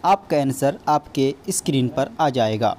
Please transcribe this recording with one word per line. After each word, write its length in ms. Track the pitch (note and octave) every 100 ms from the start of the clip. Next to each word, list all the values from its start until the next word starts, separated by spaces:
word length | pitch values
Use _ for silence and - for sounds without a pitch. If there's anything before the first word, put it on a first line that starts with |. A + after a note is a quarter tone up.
| E3+
आपका 320 | G3 - D3+
answer 420 | C3+ C3 C#3 - -
आपके 480 | D3+ - - C3+ C#3 -
screen 380 | F3+ - C3+ B2+
पर 220 | B2+ C#3 -
आ 100 | D#3
जाएगा। 480 | B2+ A2 G#2+ A2